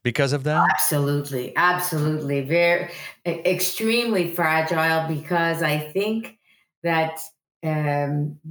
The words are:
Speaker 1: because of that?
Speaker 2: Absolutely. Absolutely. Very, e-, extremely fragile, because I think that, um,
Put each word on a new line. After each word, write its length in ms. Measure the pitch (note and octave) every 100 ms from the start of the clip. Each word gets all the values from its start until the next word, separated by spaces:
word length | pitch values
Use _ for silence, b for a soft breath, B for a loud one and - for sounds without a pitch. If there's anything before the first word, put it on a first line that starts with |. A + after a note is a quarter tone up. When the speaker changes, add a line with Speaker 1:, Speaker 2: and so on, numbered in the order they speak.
Speaker 1:
because 300 | B2 A#2 C#3
of 100 | C#3+
that? 240 | C#3 D#3 -
Speaker 2:
Absolutely. 840 | - - D3 C#3+ C#3+ C3+ C3+ B2 D#3+
Absolutely. 880 | F3+ F3+ - D#3 D3+ D3+ C#3 C#3
Very, 480 | C3+ E3+ E3+ F3 - B B B -
e-, 160 | F3+ F#3
extremely 880 | F#3 - - A3 A#3 A#3 G3 E3
fragile, 720 | E3+ D#3+ D#3+ D#3 E3 D#3+ D#3+ D3+
because 560 | D3 - F3 E3 D#3+
I 140 | D#3 D3+
think 600 | D3+ F#3+ G#3 A3+ - - b b b _
that, 380 | E3+ E3 D#3+ - - _ _ _
um, 760 | D#3+ D3+ D3 C#3+ C#3+ D3 D3 - D#3